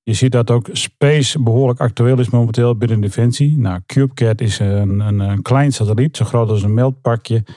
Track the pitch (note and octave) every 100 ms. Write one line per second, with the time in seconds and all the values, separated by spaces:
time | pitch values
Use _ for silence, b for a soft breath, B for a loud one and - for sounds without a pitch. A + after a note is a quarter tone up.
0 | - A2 C3 B2 A2 A#2+ - - - -
1 | C#3+ D3+ C3 D#3 A2+ A#2 C3 B2 A#2+ -
2 | A#2+ B2+ B2 A#2+ A#2 A2 A#2+ A2 A2+ A2
3 | G2 G#2 A#2+ A#2+ C#3+ D3+ G#2 F#2 - C3
4 | C#3 - A2+ G#2+ G#2+ - G2+ G2+ G2+ G2
5 | G#2 G2+ G2 G2+ - C3 C#3+ - G#2+ A2
6 | D3+ - A2+ A#2+ A2 G#2 G2+ A2 C3 C3
7 | A#2+ A#2 - A2+ G#2